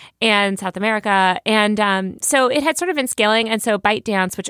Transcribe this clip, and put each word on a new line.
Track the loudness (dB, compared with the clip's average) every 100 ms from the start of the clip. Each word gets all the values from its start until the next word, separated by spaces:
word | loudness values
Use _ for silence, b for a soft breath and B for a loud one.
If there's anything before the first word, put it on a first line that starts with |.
| B -2
and | 0 2 2 0
South | -6 -4
America. | -2 -2 0 2 2 0 0
And, | 2 2 2
um, | 0 0 -4 -6
so | -2 2 2
it | 2
had | 0 -2
sort | -2
of | -2
been | -4
scaling. | 0 2 2 0
And | -2
so | 0 0
ByteDance, | 0 0 -2 -2 -2
which | -4